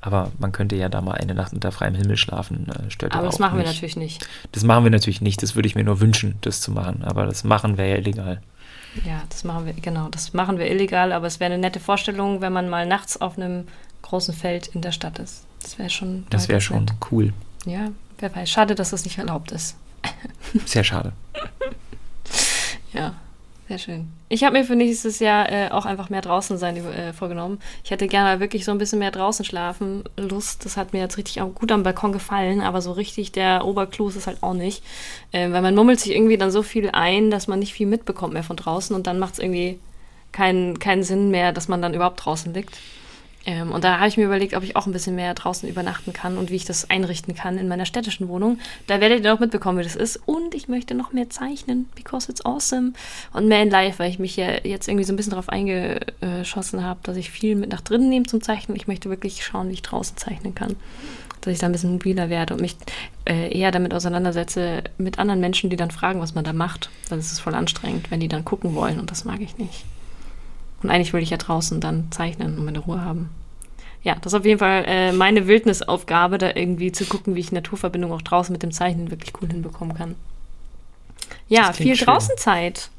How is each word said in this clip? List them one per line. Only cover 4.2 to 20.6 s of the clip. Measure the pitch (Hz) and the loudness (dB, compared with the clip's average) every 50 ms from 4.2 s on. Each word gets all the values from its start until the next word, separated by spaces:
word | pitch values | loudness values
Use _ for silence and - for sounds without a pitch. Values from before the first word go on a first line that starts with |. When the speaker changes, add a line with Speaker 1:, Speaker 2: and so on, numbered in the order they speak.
| - - - - - - - | -12 -12 -12 -16 -16 -8 -2
Speaker 1:
Das | 104 104 | 2 6
machen | 113 113 120 120 | 8 8 8 8
wir | 117 | 8
natürlich | 110 107 - - 98 - 104 | 8 6 4 4 0 2 2
nicht. | 104 98 98 - | 0 0 2 -2
Das | 101 104 | -2 0
würde | 113 110 104 | 2 2 2
ich | - | 2
mir | 104 104 | 2 2
nur | 104 104 95 | 2 4 6
wünschen, | 107 113 110 - - 101 98 104 - | 6 6 6 6 2 -2 -2 -2 -4
das | 110 101 - | -4 -4 -4
zu | - - | -4 -2
machen. | 101 101 101 92 92 - - | -2 -2 -2 -2 -4 -4 -2
Aber | - 92 98 98 | -2 0 0 0
das | 101 101 - - | 0 -2 -2 2
machen | 113 110 104 - 107 104 98 | 2 2 4 4 2 2 2
wir | 98 | 2
ja | 95 98 | 2 2
illegal. | 98 95 101 98 110 101 95 92 - - - - - - - - - - - - 208 - | 2 0 0 -2 -2 -4 -6 -6 -8 -10 -16 -20 -20 -20 -20 -20 -20 -20 -14 -6 -6 -4
Speaker 2:
Ja, | 170 160 156 156 - | -4 -4 -6 -6 -8
das | - - - | -10 -8 -6
machen | 175 165 170 165 | -4 -4 -4 -6
wir, | 165 160 | -6 -8
genau, | 160 160 175 165 160 156 156 | -6 -6 -4 -4 -4 -4 -4
das | - 156 - - - | -6 -8 -8 -4 0
machen | 180 185 185 196 175 | 0 0 0 0 0
wir | 170 - | 0 0
illegal. | - 190 196 190 185 180 180 185 180 | 2 2 2 2 4 4 4 4 2
Aber | 170 170 | 0 -2
es | 170 165 - | -4 -4 -2
wäre | 185 175 180 | -2 0 0
eine | 180 | 2
nette | 185 185 180 196 | 0 0 -2 -4
Vorstellung, | - - 202 202 - - 202 196 202 202 202 190 190 | 0 0 0 0 0 -2 -2 0 0 0 0 0 0
wenn | 185 185 | 0 0
man | 185 180 180 | 0 0 0
mal | 175 170 175 | -2 -2 0
nachts | 180 185 196 - - - - | 2 0 0 0 -6 -6 -4
auf | - 185 175 - | -4 -4 -4 -6
einem | 190 180 180 180 175 - - - - - - - - | -6 -4 -4 -6 -8 -10 -14 -18 -18 -18 -18 -18 -10
großen | - - 185 185 - 165 | -4 -2 -2 -2 -2 -4
Feld | 160 - 180 175 175 175 - | -4 -2 -2 -4 -2 -6 -6
in | - 175 165 | -8 -6 -4
der | 175 165 | -4 -4
Stadt | 165 165 160 160 - | -4 -6 -8 -8 -8
ist. | - - - - - - - - - | -12 -12 -14 -16 -18 -20 -16 -14 -14
Das | - - - | -14 -10 -8
wäre | - 175 | -6 -4
schon | - - 196 185 185 185 185 - | -4 -4 -4 -4 -6 -6 -4 0
Speaker 1:
Das | - 104 95 | 0 0 2
Speaker 2:
mal | 98 | 4
Speaker 1:
wäre | 107 | 4
Speaker 2:
ganz | 101 98 | 2 4
Speaker 1:
schon | - - 110 107 | 2 2 2 2
Speaker 2:
nett. | 107 107 107 - - 117 | 0 -2 -4 -4 0 2
Speaker 1:
cool. | 113 107 104 101 - - - - - - | 4 4 4 2 -2 -8 -12 -14 -10 -8
Speaker 2:
Ja, | 180 175 190 214 208 202 - - - - - | -6 -4 -4 -4 -6 -6 -10 -16 -18 -12 -8
wer | - 196 190 | -8 -6 -6
weiß. | 185 180 170 | -4 -4 -2
Schade, | - - 214 208 214 | 4 4 4 4 4
dass | 190 190 - | 0 0 -2
das | - 185 160 | -2 -4 -6
nicht | 180 - - | -6 -6 -6
erlaubt | 190 - 165 160 160 - - | -6 -4 -4 -6 -6 -8 -8
ist. | 165 - - - - - - - - - - - - | -6 -6 -8 -8 -12 -16 -20 -16 -8 -8 -8 -8 -8
<laughs> | - - - - - - - 226 | -12 -14 -14 -12 -12 -2 0 0